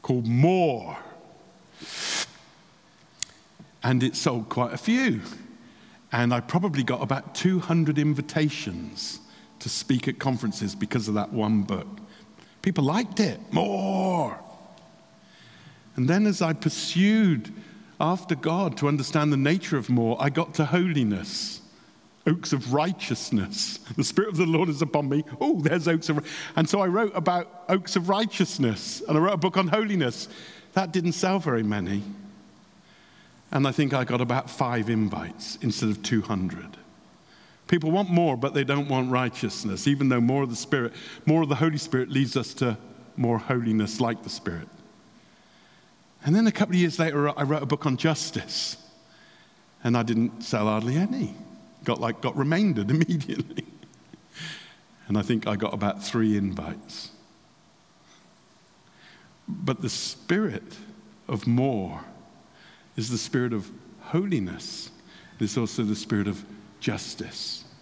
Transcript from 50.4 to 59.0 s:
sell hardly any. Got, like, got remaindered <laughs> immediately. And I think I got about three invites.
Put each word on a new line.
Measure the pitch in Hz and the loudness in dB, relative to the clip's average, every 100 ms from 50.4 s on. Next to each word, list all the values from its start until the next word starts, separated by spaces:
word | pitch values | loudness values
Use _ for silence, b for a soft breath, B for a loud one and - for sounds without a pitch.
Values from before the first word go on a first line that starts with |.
sell | - 113 107 | -4 0 2
hardly | 107 113 143 | 0 0 0
any. | 202 262 170 - - - - - | 0 -2 -6 -8 -18 -20 -20 -10
Got, | - 113 | -4 -2
like, | 117 113 | -2 -2
got | 127 147 | -4 -2
remaindered | 139 170 208 123 101 | 0 2 2 2 0
<laughs> | |
immediately. | 151 165 170 - - - - - - - - - - _ B B B B B B _ - | 2 2 0 -2 -6 -4 -8 -12 -20 -20 -20 -20 -20 _ B B B B B B _ -2
And | 101 | -2
I | |
think | 98 117 104 | 2 0 0
I | 104 | -2
got | 107 | -2
about | 101 104 - | 0 -2 -2
three | - 117 110 104 | -4 0 2 2
invites. | 98 95 - - - - - - - _ _ _ _ _ _ _ _ - _ _ _ _ _ _ _ B | 0 -4 -8 -10 -12 -16 -16 -18 -20 _ _ _ _ _ _ _ _ -20 _ _ _ _ _ _ _ B